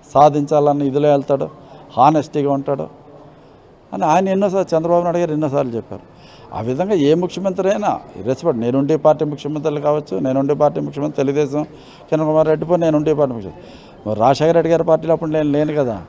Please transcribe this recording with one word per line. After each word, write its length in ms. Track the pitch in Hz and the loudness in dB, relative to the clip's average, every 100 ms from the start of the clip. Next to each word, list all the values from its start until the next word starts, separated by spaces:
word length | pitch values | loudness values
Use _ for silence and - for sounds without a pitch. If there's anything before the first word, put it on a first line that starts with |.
| - | 0
సాధించాలని 720 | 135 147 147 143 151 147 143 143 | 4 6 4 0 2 2 0 0
ఇదిలో 220 | 139 147 | 0 2
వెళ్తాడు, 400 | 143 131 139 156 - - - - - | 2 0 -2 -4 -10 -20 -20 -8 2
హానెస్టీగా 560 | 135 156 135 151 143 | 4 4 -2 -2 -2
ఉంటాడు 340 | 139 139 135 - - - - - - - - - - _ | -2 -2 -6 -6 -14 -20 -20 -20 -20 -20 -20 -20 -20 _
అని 120 | 196 | -4
ఆయన 240 | 170 165 190 | 2 2 2
ఎన్నోసార్లు, 480 | 190 202 190 170 160 | 0 0 0 0 -2
చంద్రబాబు 260 | 165 175 | 2 0
నాయుడు 160 | 175 170 | 2 -2
గారు 140 | 170 | -2
ఎన్నోసార్లు 380 | 151 151 143 131 | -2 0 -2 -2
చెప్పారు. 440 | 113 101 101 - - - - - | -6 -8 -16 -16 -20 -20 -20 -14
ఆ 60 | 110 | -8
విధంగా 340 | 113 135 190 | -6 -4 -2
ఏ 200 | 196 143 | 2 2
ముఖ్యమంత్రి 560 | 165 180 - 190 185 185 | 2 0 -4 -4 -2 -2
అయినా 280 | 208 202 120 - - | 0 -2 -4 -8 -10
irrespective, 400 | 98 131 165 123 | -6 -2 -2 0
నేనుండే 360 | 117 135 143 156 | -2 -2 0 2
పార్టీ 280 | 156 151 | 2 2
ముఖ్యమంత్రులు 560 | 151 147 147 151 151 147 | -2 -6 -8 -6 -4 -2
కావచ్చు, 380 | 147 151 147 185 | -2 -2 -4 -4
నేనుండే 360 | 139 135 139 | -2 0 0
పార్టీ 260 | 147 147 160 | 2 2 0
ముఖ్యమంత్రి 460 | 147 143 147 147 139 | -8 -6 -6 -2 -2
తెలుగుదేశం 360 | 139 147 147 151 - - - - | 0 -2 -4 -8 -14 -20 -20 -4
కిరణ్ 160 | 156 156 | -2 0
కుమార్ 220 | 156 156 | 2 2
రెడ్డి 180 | 156 160 | 0 0
పో, 100 | 175 | 0
నేనుండే 380 | 165 151 151 | 2 2 0
పార్టీ 200 | 147 139 | 2 0
ముఖ్యమంత్రి. 760 | 117 95 - - - - - 104 | -2 -10 -14 -20 -20 -20 -10 -6
మరి 120 | 104 | 2
రాజశేఖర 320 | 120 135 156 | 2 4 4
రెడ్డి 180 | 170 165 | 2 2
గారి 140 | 165 | 0
పార్టీలో 280 | 165 160 160 | 2 0 2
అప్పుడు 180 | 160 160 | -2 0
నేను 200 | 156 151 | -2 0
లేను 240 | 143 151 | 0 0
కదా 240 | 151 127 101 | -2 -2 -4